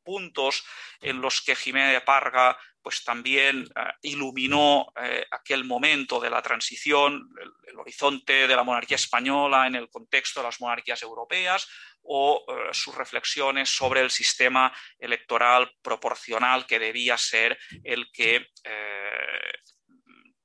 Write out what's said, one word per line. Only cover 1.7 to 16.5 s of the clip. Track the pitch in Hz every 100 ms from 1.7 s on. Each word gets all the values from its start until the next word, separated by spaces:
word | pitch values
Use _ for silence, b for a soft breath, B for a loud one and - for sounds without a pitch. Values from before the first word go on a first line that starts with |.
| 131 135
de | 127
Parga, | - 139 131 127 127 - B B
pues, | 127 -
también, | - 120 127 135 139 135 123 -
eh, | 110 -
iluminó, | 147 143 135 131 131 147 147 143 - -
eh, | 123 - -
aquel | - - 135 127
momento | 120 151 147 131 120
de | 120
la | 120
transición, | 123 113 - 131 147 143 143 143 - -
el, | - _ -
el | -
horizonte | - - 143 135 - 135 131
de | 127
la |
monarquía | 123 120 117 135
española | - 120 127 143 143 135 127
en | 127
el | 117
contexto | 117 113 135 - 143
de | 120
las | 117
monarquías | 123 117 - 120
europeas, | 113 113 120 180 180 190 - B B B
o, | - 143 139 143 -
eh, | 127 -
sus | - - 135
reflexiones | 127 131 - 147 135 135 131
sobre | - 131 131
el | 127
sistema | - 113 - 127 131 127 B B B
electoral | 123 117 - 117 120 123 123 _
proporcional | - 110 117 117 - 113 123